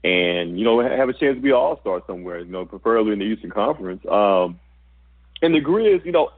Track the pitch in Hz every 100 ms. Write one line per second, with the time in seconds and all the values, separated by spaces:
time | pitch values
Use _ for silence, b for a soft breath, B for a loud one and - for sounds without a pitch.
0 | 87 90 87 87 85 87 113 117 120 -
1 | 131 131 143 127 135 123 160 147 104 90
2 | - 92 90 87 87 92 90 98 113 117
3 | 107 104 101 110 87 104 113 151 92 92
4 | - 95 101 95 90 87 _ _ _ _
5 | _ _ _ - 165 160 143 196 220 185
6 | 170 170 147